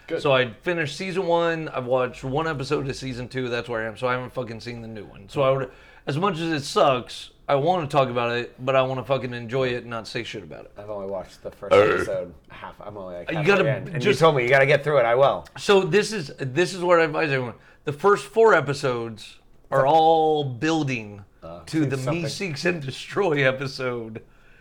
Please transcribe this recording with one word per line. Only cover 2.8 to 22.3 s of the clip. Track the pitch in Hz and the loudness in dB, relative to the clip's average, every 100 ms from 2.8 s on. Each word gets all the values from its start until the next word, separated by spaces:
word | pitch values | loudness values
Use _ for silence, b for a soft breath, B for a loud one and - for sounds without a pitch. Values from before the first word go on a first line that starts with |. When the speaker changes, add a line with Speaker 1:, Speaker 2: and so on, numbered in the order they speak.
| 135 | -2
Speaker 2:
of | 117 | -8
season | 131 120 123 | -8 -10 -8
two, | 131 127 | -6 -4
that's | 120 117 | -4 -4
where | 117 | -6
I | 113 | -6
am. | 104 | -4
So | 123 | -4
I | |
haven't | 127 123 | -2 -4
fucking | - 117 113 | -8 -8 -10
seen | 113 120 | -12 -12
the | 113 | -12
new | 113 | -12
one. | - - 98 | -14 -18 -8
So | 147 | 0
I | 135 | 2
would, | 135 131 B B B - | 2 -2 B B B -6
as | 143 | 0
much | 196 160 | 0 0
as | 165 | -2
it | 156 139 | -4 -2
sucks, | 208 156 123 110 - - _ - | 2 4 2 -2 -14 -16 _ 0
I | 143 | 2
wanna | 147 185 143 | 2 0 0
talk | 147 131 | 2 2
about | 123 117 120 | 2 0 -2
it, | 117 - 131 | -4 -6 0
but | 135 | 2
I | |
wanna | 131 131 | 2 -2
fucking | 120 135 123 | -2 -2 -2
enjoy | 120 117 131 127 | -8 -4 -2 0
it | 120 | -2
and | 113 | -6
not | 117 101 | -10 -8
say | 123 | -8
shit | 110 110 | -8 -10
about | 82 64 - | -14 -16 -18
it. | - | -16
Speaker 3:
I've | 104 | -12
only | 104 98 | -8 -6
watched | 95 87 - | -8 -8 -14
the | 101 | -16
first | - 101 | -12 4
Speaker 2:
Uh. | 98 | 6
Speaker 3:
episode, | 104 92 92 95 90 80 - | 6 4 0 -4 -6 -12 -20
half, | - 98 - | -18 -18 -16
I'm | 104 104 | -16 -14
only, | 92 87 | -12 -12
like, | - | -8
Speaker 2:
You | 160 | -2
Speaker 3:
halfway | 151 202 | 2 4
Speaker 2:
gotta | 156 | 2
Speaker 3:
in, | 101 - | 0 -4
and | 147 | -2
you | |
Speaker 2:
just | 190 - | 0 4
Speaker 3:
told | 160 143 | 4 4
me | |
you | 120 | 4
gotta | 135 139 | 6 6
get | 143 147 | 4 4
through | 143 | 4
it, | 117 | 4
I | 120 | 6
will. | 139 95 - - | 4 2 -4 -4
Speaker 2:
So | - 196 | 4 4
this | 170 190 202 | 4 2 0
is, | 214 147 - | -4 -8 -8
this | 135 131 180 | -4 0 0
is | 185 | 0
what | 180 175 | 4 4
I | |
advise | 160 156 160 | 4 0 0
everyone. | 135 123 104 b b | -2 -4 -10 b b
The | - | -10
first | 143 196 202 - | 0 2 2 2
four | 220 226 | 4 6
episodes | 175 139 135 135 120 117 110 - - _ - _ | 6 4 -2 -2 -2 -6 -10 -16 -20 _ -20 _
are | 135 135 | 2 4
all | 160 160 165 156 151 139 | 6 6 4 4 0 -2
building | 117 156 160 143 123 107 101 98 _ | -2 0 0 0 -4 -6 -14 -18 _
Speaker 3:
Uh, | 82 85 - | -18 -16 -6
Speaker 2:
to | 156 143 | -2 -2
the | 131 | -2
Speaker 3:
something. | 135 165 | -4 -4
Speaker 2:
Me | |
Seeks | 170 | -4